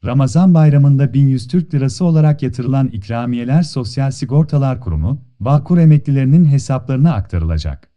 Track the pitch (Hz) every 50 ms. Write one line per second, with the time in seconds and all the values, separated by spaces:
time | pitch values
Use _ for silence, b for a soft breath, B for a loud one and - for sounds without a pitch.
0 | - - 123 135 135 131 104 160 185 190 175 160 156 151 143 143 139 143 139 135
1 | 143 135 - 135 139 135 131 127 120 123 - 185 165 - - 143 131 135 - -
2 | 185 175 160 156 151 151 147 143 - 127 - - 123 123 135 135 135 127 120 104
3 | 98 - 117 117 120 120 123 120 120 120 135 165 180 151 - 135 123 107 - -
4 | 135 135 135 - - 120 127 147 160 151 - 143 135 135 127 110 - - 85 76
5 | 76 98 147 147 - _ _ _ 98 120 143 147 143 - 180 175 165 160 151 147
6 | - - 139 135 135 131 139 170 175 151 139 139 - - 135 127 113 131 135 127
7 | 139 170 147 107 95 - - 85 82 80 82 78 76 78 69 - _ _ _